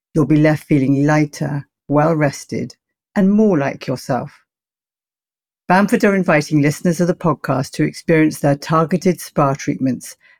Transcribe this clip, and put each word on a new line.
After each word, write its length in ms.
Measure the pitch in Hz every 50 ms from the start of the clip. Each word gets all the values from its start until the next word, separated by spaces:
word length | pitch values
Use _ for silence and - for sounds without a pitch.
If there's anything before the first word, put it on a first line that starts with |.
| _ _ -
You'll 100 | 165 151
be 120 | - 156
left 280 | 151 151 156 151 147 -
feeling 400 | - 160 143 131 131 139 135 143
lighter, 640 | 147 151 151 151 151 - - 156 143 147 143 143 _ _ _ _ -
well-rested, 840 | 139 147 147 160 170 156 151 143 139 - - - - 113 - 131 - _ _ _ _ _ _ _ -
and 160 | - 190 190
more 280 | 202 208 220 214 190 151
like 280 | 139 139 - 139 -
yourself. 600 | - 131 123 - - 139 120 - 147 - _ _ _ _ _ _ _ _ _ _ _ _ _ _ _ _ _ _ _ _ _ _ _ _ _ _ -
Bamford 360 | 180 185 202 196 - 226 -
are 120 | 214 196
inviting 460 | 196 180 175 170 156 143 - 156 151 139
listeners 400 | 147 147 - - 180 170 - 180
of 40 |
the 80 | 170 175
podcast 580 | - - 175 147 - - - 135 131 139 - -
to 120 | - 156
experience 560 | 151 - - - - 165 160 156 156 156 -
their 160 | - 147 143
targeted 640 | 143 - - 160 160 165 151 190 175 - 190 175 -
spa 320 | - - - - 151 135 135
treatments 640 | 139 - - 139 - 131 131 123 - - - - _ _ _ _ _